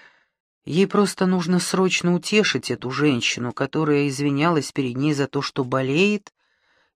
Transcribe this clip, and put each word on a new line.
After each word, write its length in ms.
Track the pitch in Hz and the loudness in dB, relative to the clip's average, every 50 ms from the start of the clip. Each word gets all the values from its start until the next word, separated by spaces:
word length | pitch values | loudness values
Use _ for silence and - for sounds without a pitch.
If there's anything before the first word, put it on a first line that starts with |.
| - - _ _ _ _ _ _ _ _ _ _ - | -20 -20 _ _ _ _ _ _ _ _ _ _ -10
Ей 220 | 139 143 180 196 | -2 2 2 2
просто 400 | 196 - 202 202 190 - - 190 | 2 4 2 2 2 0 0 0
нужно 340 | 185 185 180 165 170 180 175 | 2 2 0 2 2 0 0
срочно 540 | - - - 185 190 185 - - - 175 175 | 0 0 0 0 2 2 0 0 0 0 0
утешить 560 | 170 - - 208 214 202 - - 127 - - | 0 0 2 2 2 2 2 0 -4 -4 -4
эту 200 | 123 - 123 123 | -6 -6 -6 -8
женщину, 640 | 127 131 147 151 131 117 - - - 120 120 123 | -2 0 2 2 2 2 0 -2 -4 -4 -6 -8
которая 560 | - - 139 135 - 156 160 151 147 143 143 143 | -4 -4 -6 -2 -2 -2 0 2 2 2 2 0
извинялась 640 | 131 135 143 143 139 139 156 175 165 147 131 - | -2 -2 -2 0 0 2 2 2 2 0 -2 -2
перед 240 | - 147 135 123 120 | -4 -4 -4 -4 -2
ней 180 | 131 143 156 147 | -2 0 0 0
за 140 | 139 139 - | 0 -2 -2
то, 140 | - 139 | -2 -4
что 220 | 135 - - 143 127 | -6 -4 -4 -4 -4
болеет, 680 | 123 135 131 131 131 139 165 196 208 208 208 _ - _ _ _ _ _ _ _ _ _ _ _ _ _ | -2 -2 -2 0 0 2 2 2 2 2 -2 _ -12 _ _ _ _ _ _ _ _ _ _ _ _ _